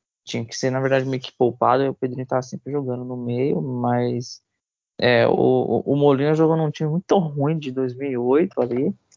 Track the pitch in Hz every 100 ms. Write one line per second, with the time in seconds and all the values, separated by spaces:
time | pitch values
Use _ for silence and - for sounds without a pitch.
0 | _ _ - 120 113 - 135 131 131 135
1 | 131 131 - - 123 120 117 127 139 135
2 | 131 127 127 131 127 - - 143 131 123
3 | 123 127 120 120 139 170 151 123 120 123
4 | 123 123 120 - _ _ _ _ _ _
5 | 123 120 117 - 131 127 - 117 - 143
6 | 143 135 147 156 160 160 156 - 156 160
7 | - 202 160 143 139 160 131 127 131 123
8 | 139 123 123 139 190 - 123 120 156 196
9 | _